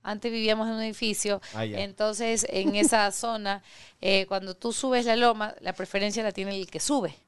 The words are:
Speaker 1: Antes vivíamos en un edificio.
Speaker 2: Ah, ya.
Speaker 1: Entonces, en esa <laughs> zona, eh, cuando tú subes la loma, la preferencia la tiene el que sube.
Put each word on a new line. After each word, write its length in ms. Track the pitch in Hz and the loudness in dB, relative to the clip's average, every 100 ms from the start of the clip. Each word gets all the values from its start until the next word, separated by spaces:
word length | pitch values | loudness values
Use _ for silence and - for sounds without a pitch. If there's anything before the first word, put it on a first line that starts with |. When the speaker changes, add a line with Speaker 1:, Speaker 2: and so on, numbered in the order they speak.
Speaker 1:
Antes 300 | - 208 240 | -8 -6 -4
vivíamos 340 | 226 220 220 220 | 0 2 2 0
en 60 | |
un 80 | 220 | -2
edificio. 600 | 220 214 226 202 208 202 - | -4 -2 -2 0 0 -2 -4
Speaker 2:
Ah, 120 | 107 110 | -6 -4
ya. 140 | 104 | -4
Speaker 1:
Entonces, 680 | 202 - 214 208 233 226 226 | -6 -2 -2 0 0 0 0
en 260 | 185 190 | 0 2
esa 360 | 202 208 226 202 | 4 4 4 2
<laughs> 20 | |
zona, 500 | 196 233 226 202 196 - - - _ | 0 -4 -4 -4 -6 -8 -20 -20 _
eh, 240 | 190 196 190 | 2 2 2
cuando 280 | 196 190 185 | -4 -4 -6
tú 160 | 233 | -4
subes 320 | 226 269 247 | -2 2 2
la 120 | 240 226 | 4 4
loma, 380 | 240 220 214 - | 6 4 -2 -6
la 140 | - | -8
preferencia 480 | 185 202 202 208 208 | -6 -4 -2 -2 -2
la 100 | 220 | -4
tiene 240 | 196 196 196 | -4 -6 -6
el 140 | 185 | -6
que 100 | - | -6
sube. 340 | - 285 180 - | 0 2 0 -6